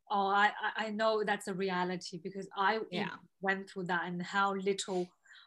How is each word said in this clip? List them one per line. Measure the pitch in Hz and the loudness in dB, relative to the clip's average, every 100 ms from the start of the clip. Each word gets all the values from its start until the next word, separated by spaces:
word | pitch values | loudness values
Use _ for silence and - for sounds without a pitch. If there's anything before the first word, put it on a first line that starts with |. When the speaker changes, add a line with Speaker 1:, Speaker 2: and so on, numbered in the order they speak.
| - | -2
Speaker 1:
Oh, | 202 196 | 0 4
I, | 202 208 - 214 - | 6 4 2 -4 -2
I, | 220 | -2
I | |
know | 208 226 214 | 2 2 2
that's | 208 208 208 | 2 0 -2
a | |
reality, | 185 190 180 180 180 - 175 | -2 0 0 0 -2 -6 -10
because | 180 196 190 202 | -10 -10 -8 0
I | 190 220 208 | 2 2 -2
Speaker 2:
Yeah. | 175 - - - _ | -4 -4 -6 -16 _
Speaker 1:
went | 190 190 196 | -2 0 -4
through | 196 | -6
that, | 180 175 175 | -2 0 -2
and | 175 | -4
how | 180 202 196 | -2 2 2
little | 196 190 196 - 185 180 _ - - | 2 0 0 0 -2 -2 _ -20 -20